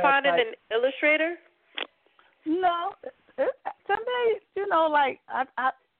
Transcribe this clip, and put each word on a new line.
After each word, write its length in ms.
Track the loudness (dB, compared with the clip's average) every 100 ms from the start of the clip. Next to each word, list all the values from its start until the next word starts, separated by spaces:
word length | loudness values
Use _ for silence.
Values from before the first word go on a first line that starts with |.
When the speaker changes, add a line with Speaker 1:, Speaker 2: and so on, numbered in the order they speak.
Speaker 1:
finding 300 | 2 2 2
Speaker 2:
website. 80 | 2
Speaker 1:
an 140 | 0 -4 -4 0
illustrator? 580 | 0 0 2 2 0 -4 _ _ _ -14 -14 _ _ _ _ _ -4
Speaker 2:
No. 460 | 0 2 0 -4 -8
It, 80 | -16 -18 _ -4
it, 140 | -4 -4 -8 -10 -6
to 60 |
me, 460 | -4 -2 -2 0 0 _ -8
you 120 | -2
know, 200 | 2 2
like, 300 | 2 0 -2 -8
I, 160 | -6 -6 -2
I, 140 | -4 -4 _ _